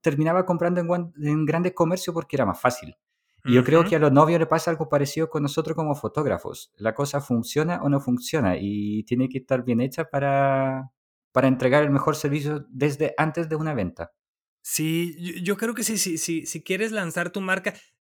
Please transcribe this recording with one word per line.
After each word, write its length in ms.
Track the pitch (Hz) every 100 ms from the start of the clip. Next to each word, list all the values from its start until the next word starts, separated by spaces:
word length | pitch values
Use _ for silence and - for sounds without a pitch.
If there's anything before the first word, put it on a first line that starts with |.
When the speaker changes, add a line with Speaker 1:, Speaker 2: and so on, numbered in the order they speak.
Speaker 1:
terminaba 440 | - 143 156 180 185
comprando 360 | 170 170 180
en 60 | 170
guan-, 260 | 175 170 -
en 240 | 147 151 151
grandes 280 | 160 180
comercios 400 | - 165 185 - 165
porque 200 | - 135
era 80 | 107
más 120 | 87
fácil. 360 | 123 - 78 - _ _ _ _ 131
Y 60 |
yo 100 | 123
creo 180 | 127 160
Speaker 2:
Ujú. 80 | 170
Speaker 1:
que 60 | 160
a 40 |
los 120 | 151
novios 280 | 135 156 170
le 80 | 160
pasa 240 | 165 170
algo 180 | 160 156
parecido 400 | 143 143 - 160
con 140 | 156
nosotros 320 | 143 143 156 160
como 180 | 156
fotógrafos. 800 | 143 107 - 143 90 - - - -
La 180 | 107 110
cosa 260 | 143 143
funciona 580 | 139 120 117 147 160 175
o 60 | 143
no 100 | 143
funciona 560 | 139 123 - 160 104 85
y 440 | 101 104 104 107
tiene 260 | 107 123 131
que 80 | 127
estar 260 | - 131
bien 180 | 123 117
hecha 240 | 131 147 156
para, 840 | 143 139 139 139 135 135 131 131 _ _ _ _
para 160 | 131 131
entregar 360 | 127 131 143
el 80 | 147
mejor 240 | 139 160 143
servicio 500 | 147 147 143 151 -
desde 420 | 131 147 139 156 -
antes 280 | 160 170 160
de 80 | 156
una 200 | 156 135
venta. 380 | 92 - 85 _ _ _ _ _
Speaker 2:
Sí, 520 | - - 156 165 175 160
yo, 140 | 175 175
yo 140 | 180 196
creo 180 | 233 233
que 80 |
sí, 160 | 220 214
sí, 180 | 185 160
sí, 300 | - 165 143
si 160 | 165
quieres 280 | - 185 220
lanzar 380 | 220 175 165 175
tu 100 | 196
marca, 360 | 190 190 196 196 _ _